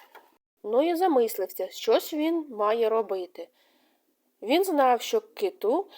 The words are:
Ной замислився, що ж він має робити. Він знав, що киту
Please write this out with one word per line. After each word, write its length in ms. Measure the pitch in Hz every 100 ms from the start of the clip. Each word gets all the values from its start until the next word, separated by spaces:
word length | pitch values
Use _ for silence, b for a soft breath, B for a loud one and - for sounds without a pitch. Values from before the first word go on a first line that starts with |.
| b b b _ _ _
Ной 320 | 208 233 320
замислився, 760 | 330 370 277 226 - 185 - 185
що 280 | - - 262
ж 180 | 359 302
він 300 | 311 330 302
має 380 | 214 208 226 226
робити. 600 | 220 214 190 180 - - _ _ _ _ _ _ _ _ _
Він 220 | 202 311
знав, 380 | 392 302 262 240
що 180 | - 226
киту 680 | - - 190 180 202 294 403